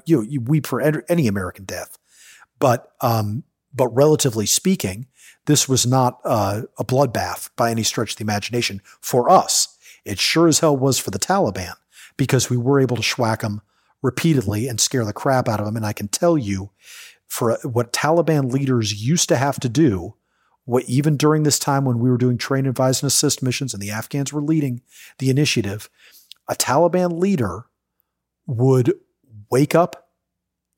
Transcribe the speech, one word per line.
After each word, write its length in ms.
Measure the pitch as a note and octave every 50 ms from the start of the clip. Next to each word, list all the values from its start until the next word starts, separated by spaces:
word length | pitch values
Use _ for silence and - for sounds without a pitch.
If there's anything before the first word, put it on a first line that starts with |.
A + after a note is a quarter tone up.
| _
you 100 | D#3+ E3
know, 60 | B2
you 180 | G#2+ A#2 D3 C3+
weep 260 | A#2 B2 D#3 D3+ -
for 140 | - C3+ A#2
an-, 220 | C#3 D#3 D3+ - - -
any 180 | F3 E3+ C3+ A2
American 380 | G2 G2+ F#2 F2 - - F#2+
death. 320 | - F#2+ E2+ - - - - _ _ _ _ - - - - - _ _ -
But, 320 | - C3 A#2 - - _ _ -
um, 420 | - A#2+ A#2 A2 G#2+ G#2 G#2 A#2+ - _ _ _ _ _ -
but 120 | B2+ C3 A#2
relatively 580 | A2+ B2 C#3+ D#3 D#3 - - C3+ G#2+ A2 G#2
speaking, 600 | - - - - F#3+ F#3+ - - G2 F#2+ G#2+ C3+ - _ _ - - - _ _
this 240 | D3 D3 - - C3
was 180 | C3 A#2+ -
not, 320 | A#2+ C3 C3 B2+ B2 - - -
uh, 380 | F#3+ C3 G#2+ G2+ F#2+ G2+ A2 C3 - _ -
a 60 | -
bloodbath 680 | - B2+ C3+ C#3+ B2+ G#2+ G#2+ F#2 F2 - - - - _
by 160 | - A#2+ A#2
any 120 | A#2 A2+ G#2+
stretch 280 | - - B2+ A2+ -
of 40 | -
the 80 | - A2
imagination 580 | G#2+ G#2 G2+ - - A#2 A#2+ A2+ - G2+ G2 - - - _
for 300 | - - - B2 A#2+ D#3+
us. 460 | F#3 F#3 - - - - - - _ _ _ - - _ -
It 140 | - G2+ -
sure 300 | - - - D#3+ E3+ E3
as 120 | C#3+ -
hell 160 | E3+ D#3 C#3+
was 220 | C3 B2+ C#3 B2 -
for 120 | - -
the 80 | G2 G2
Taliban, 560 | - - F#3 G3+ E3+ A2 F#2+ G2 F2+ F2 - - _ _ _ - - - _
because 340 | - C#3 - C#3 B2 - -
we 60 | B2
were 240 | A#2+ A#2 C3 C#3 C#3
able 160 | C3 A#2+ B2
to 60 | G#2+
schwack 420 | G#2+ - - - A#2+ A2 A2 - -
'em 160 | G#2+ G#2 G#2 - _ _ _ _ _ _ _
repeatedly 640 | - C3 - - - E3 D3+ C3 G#2+ G2 G#2+ G#2 A#2
and 140 | C3+ A#2 G#2+
scare 240 | - - - C3 A2+
the 80 | G2+
crap 360 | - - - C#3+ C3 B2+ A#2+ A#2
out 120 | A2 G2+
of 60 | G#2
'em. 100 | G#2+ G#2+
And 100 | A2+ A2
I 60 | G#2
can 160 | G#2+ - G#2 G2+
tell 300 | - - F3 F3 E3+ D3+
you, 320 | A#2 G2+ G2 F#2+ F#2+ G2+ _ _ _ - - - - - - _ _ -
for 300 | - - B2+ A2+ A#2 -
what 300 | - C#3+ A2+ A#2+ A2+ -
Taliban 580 | - - - D3 E3 F3 D#3 D#3 D#3 D3 C3+ B2
leaders 440 | B2 C3+ C#3 C3 B2+ A#2+ A2 G2+ G#2
used 340 | G#2 G#2+ B2+ F3 E3 - -
to 80 | E3+
have 240 | B2 C3+ C#3+ C3 -
to 80 | - A#2+
do, 460 | G#2+ C#3 E3 C3 G2 F2+ E2+ A2+ - _ _ _ _ _ _ _ _ _ _
what, 200 | B2 A#2+ B2+ B2
even 300 | - B2 C#3 D3 D#3 D3
during 280 | B2+ D3+ D3+ D#3 D#3 D3+
this 140 | D3 - -
time 260 | - D3 C#3 C#3 C#3
when 140 | C3 A#2+ A#2
we 120 | A#2+ B2+
were 60 | B2
doing 220 | A#2 B2+ B2+ B2 A2
train, 280 | - - C#3 C3+ C3+
advise, 360 | C3+ A#2 - C3 C3 C3 -
and 40 | D3
assist 360 | C3+ - - - C#3+ - -
missions 300 | C3+ B2+ B2 - C#3 B2+
and 100 | - G2
the 80 | G2+ G#2
Afghans 420 | G#2 A2 - - - C#3+ C#3 -
were 100 | D3 D3+
leading 380 | D3 D3+ D#3+ D#3 C#3+ C3 B2 A#2+ - _ _ - - - _ -
the 120 | C3 C3
initiative, 580 | C3 C#3+ D3+ - - B2 G2+ G2+ G2 A2 - - _ _ _ - - - _ - - _ _ -
a 60 | G2+
Taliban 640 | - - - B2 D3+ E3+ E3+ E3+ F#3 F3+ F3 E3+ E3
leader 460 | F#3 G3+ G3 D3+ G#2+ G2 F2 G#2 - _ _ _ _ _ _ _ _ _ _ _ _ _ _ _ _
would 480 | - B2 A2 B2+ C3 C3 C3 A#2 C#3 C#4 - _ _ _ _ _ _ A2 G#2 G#2 -
wake 240 | A#2+ C3 D3+ - -
up 360 | E3 F3 F3 - - _ _ _ _ _ _ _ _ _ _ _ _ _ _ _